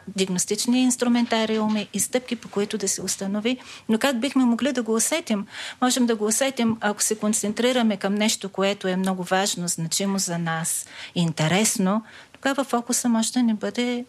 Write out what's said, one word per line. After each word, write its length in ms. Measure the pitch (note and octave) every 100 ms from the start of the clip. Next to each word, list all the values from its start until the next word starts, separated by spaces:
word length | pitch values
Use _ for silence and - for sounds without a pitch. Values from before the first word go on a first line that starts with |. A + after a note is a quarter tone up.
| -
диагностични 760 | F#3+ F#3+ F3+ - G#3+ - B3+
инструментариуми 1040 | B3+ B3 B3 A#3+ A#3 A3+ A3 A3 G#3+ G#3+ G3
и 60 | G3+
стъпки, 360 | - B3+ B3 A#3
по 120 | F#3
които 300 | G3+ G#3 A3+
да 100 | G3
се 140 | -
установи. 560 | F#3 - G3 G#3 A3+ B3+ - - -
Но 100 | A3
как 220 | C#4 A#3+
бихме 240 | C#4 C4
могли 280 | B3 A3+ B3+
да 100 | B3
го 120 | A3+
усетим? 520 | A3+ - D#4+ E4+ G#3 G3+ - - -
Можем 240 | B3+ B3+ A#3+
да 100 | A3
го 100 | G#3+
усетим, 500 | A3 C4+ C4 A3+ A3
ако 220 | G#3 G#3
се 120 | -
концентрираме 840 | G#3+ G#3+ G#3+ G#3 G#3+ A#3+ B3+ A3+ G3
към 180 | G3
нещо, 340 | G#3 G#3+ - G3
което 400 | F#3+ G3 G3+ F#3+
е 80 | F#3
много 260 | F#3+ F#3
важно, 440 | F3+ F#3 G3+ - F3
значимо 500 | - E3 - G3 G3
за 200 | F#3 E3+
нас, 480 | E3 E3 E3+ - - - -
интересно, 920 | - E3+ - D#3 F3+ G#3+ - F#3 G#3+ - - -
тогава 300 | - C4+ C#4
фокуса 440 | B3+ A#3+ A#3+ A#3+ B3
може 240 | A3+ A3
да 100 | B3+
не 120 | A#3
бъде 500 | G#3 G3+ G3+ B3 A#3+